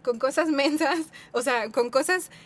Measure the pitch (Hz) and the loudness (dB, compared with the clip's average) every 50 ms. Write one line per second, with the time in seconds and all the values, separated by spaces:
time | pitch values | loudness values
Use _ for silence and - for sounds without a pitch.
0 | - - 240 226 262 262 285 - 330 320 311 277 277 302 294 311 339 277 359 339 | -4 -4 -2 0 0 0 0 0 0 2 2 2 2 2 2 2 0 0 0 -2
1 | 320 - - - - - - - 254 277 254 240 220 220 220 - 240 240 - 269 | -4 -6 -12 -18 -20 -6 -4 -2 0 0 0 0 -2 -2 -2 -2 -2 2 2 0
2 | 302 - 370 370 330 - - - - | 2 2 0 0 -2 -6 -14 -20 -20